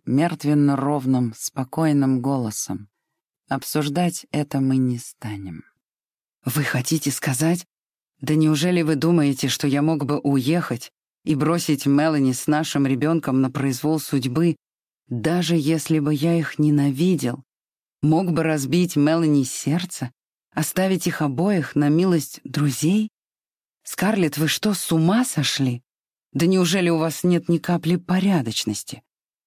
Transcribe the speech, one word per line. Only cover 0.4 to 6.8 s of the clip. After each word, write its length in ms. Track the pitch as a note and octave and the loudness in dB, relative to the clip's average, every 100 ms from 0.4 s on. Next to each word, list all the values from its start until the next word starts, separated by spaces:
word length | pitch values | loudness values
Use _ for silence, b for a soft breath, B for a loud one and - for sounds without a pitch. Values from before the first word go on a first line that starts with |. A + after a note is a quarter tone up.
| D3 D3 C#3+ C#3 | 0 2 4 2
ровным, 580 | C#3 D3 B2+ C3 A#2+ G#2+ | 0 -2 0 0 0 -4
спокойным 880 | - - B2+ - D#3+ C#3+ C3+ C3 | -10 -8 -6 -2 2 2 2 0
голосом. 680 | C3 C#3 A2+ G#2 - F#2+ G2+ _ _ _ _ _ _ | 0 -2 -2 -6 -8 -10 -12 _ _ _ _ _ _
«Обсуждать 760 | C3+ - D#3+ D3 D3 F3 - - | -8 -4 -4 -2 -2 -2 -4 -6
это 280 | D3 D3 C3+ | -6 -4 -2
мы 180 | C3+ C3 | 0 2
не 220 | B2+ A#2+ | 0 -2
станем». 640 | - - A2 G2+ F#2 D#2+ - _ _ _ _ _ _ _ C3+ | -8 -14 -12 -10 -12 -14 -18 _ _ _ _ _ _ _ -4
Вы 180 | D3+ | -2
хотите 480 | C3+ C3 | -2 -2